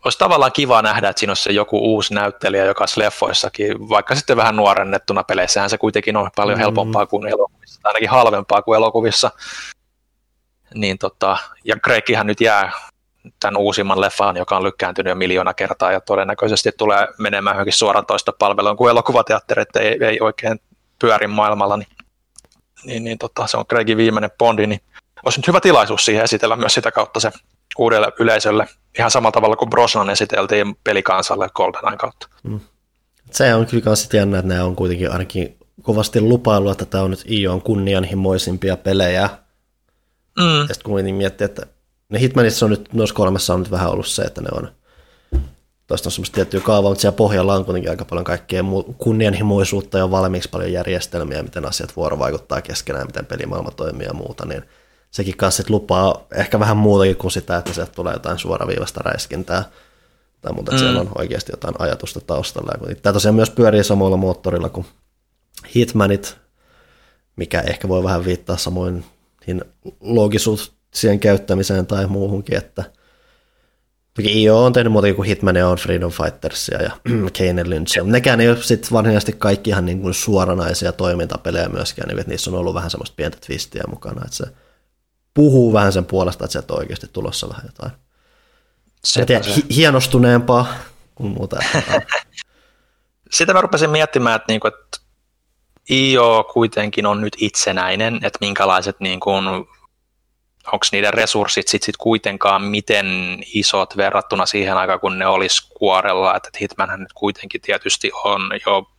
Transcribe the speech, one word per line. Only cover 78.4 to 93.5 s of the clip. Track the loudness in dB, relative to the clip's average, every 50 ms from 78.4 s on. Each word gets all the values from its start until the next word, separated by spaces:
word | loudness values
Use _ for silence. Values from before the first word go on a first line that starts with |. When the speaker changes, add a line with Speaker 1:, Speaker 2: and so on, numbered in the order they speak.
Speaker 2:
ei | 4 4
ole | 4 2 2
sit | 0 -2 -2 0 0 0
varsinaisesti | 2 2 4 2 2 0 -2 -6
kaikki | -2 0 0 0 0 0 -2
ihan | -2 -2 -2
niin | -2 -4 -4
kuin | -4 -4 -4
suoranaisia | -4 -2 0 2 2 2 2 0 -2 -2 -2 -4 -2 -4 -4 -4
toimintapelejä | -2 -2 -2 0 -2 -4 -4 -6 -8 -6 -4 -4 -2 -4 -4
myöskään, | -4 -6 -6 -8 -8 -10 -10 -8
niin | -8 -8
että | -8 -8 -8
niissä | -8 -6 -6
on | -6
ollut | -4 -4 -4 -4
vähän | -6 -6 -6
semmoista | -8 -10 -10 -14 _
pientä | -8 -8 -8 -8 -10 -12
twistiä | -12 -10 -10 -10 -10 -10 -10 -10 -10
mukana, | -10 -12 -12 -12 -12 -10 -12
että | -12 -10
se | -10 -10 -12 -12 _ _ _ _ _ _ _ _ _ _ _ _ _ _ _ _ 4
puhuu | 6 6 8 6 6 6 6
vähän | 4 4 4 2
sen | 2 -2
puolesta, | 0 0 0 0 0 -2 -4 -8
että | -8 -6
sieltä | -8 -8 -6 -6
on | -6
oikeasti | -6 -6 -10 -12 -12 -14 _
tulossa | -8 -8 -8 -6 -8 -8 -10
vähän | -12 -14 -16
jotain. | -18 -16 _ -14 -14 -14 _ _ _ _ _ _ _ _ _ _ _ _ _ _ _ _ _ _ _ _ _ _
Speaker 1:
Sepä | -2 0 0 2
Speaker 2:
Mä |
tiedän, | 2 2 2 2
Speaker 1:
se. | 0 0
Speaker 2:
hi-, | 0 0 2 2
hienostuneempaa | 4 4 6 4 4 2 2 4 4 6 6 6 4 4 4 2 2 2 0 -4 -12 -14 -18 -20 _ _ _ _
kuin | _ -8 -8
muuta. | -6 -6 -6 -8 -6 -4 -4 -2 -2 -2 -2 0 -2 -2 -2 -2 -6 -6 -6 _ _ -18 -18 _
Speaker 1:
<laughs> | _ _ _ _ _ _ _ _ _ _ _ _ _ _ _ _
Sitä | 0 0 2 4